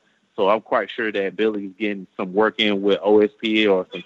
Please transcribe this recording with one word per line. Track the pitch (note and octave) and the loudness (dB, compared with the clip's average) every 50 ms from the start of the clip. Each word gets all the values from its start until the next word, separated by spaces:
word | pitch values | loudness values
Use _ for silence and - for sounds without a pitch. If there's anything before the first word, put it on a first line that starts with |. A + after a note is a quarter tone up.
| _ _ _ _ _ _ - | _ _ _ _ _ _ -4
So | A2+ F#2+ F#2+ | 0 2 2
I'm | G#2+ A2 | 2 0
quite | - - C3+ A#2 G2 - | 0 -2 -2 -2 -4 -4
sure | - - A2+ G#2+ | -6 -6 -6 -4
that | G#2 G2+ G2 F#2 F#2 | -4 -4 -4 -4 -2
Billy's | G2 A2 A2 G#2+ G2+ G2+ F#2+ F#2+ | -2 -2 -2 -2 -4 -8 -10 -10
getting | - G#2+ G#2 G2+ G2 F2+ - _ | -6 -6 -6 -6 -8 -12 -14 _
some | - G2+ F#2 F2+ | -10 -8 -4 0
work | G#2 A2 G#2 - - | 0 0 0 0 0
in | A2 G#2 G2+ G2 | 0 0 0 0
with | G2 G2+ F#2+ E2+ | 2 0 0 2
O | F#2 G#2 G#2+ G#2+ | 2 4 4 4
S | G#2 G#2 - - | 4 2 0 -4
P | - A2 G#2+ A2 G#2+ | -4 -2 0 2 2
or | G2+ F#2+ F#2 F2+ - | 2 2 0 -2 -6
some | - F2 - | -10 -16 -12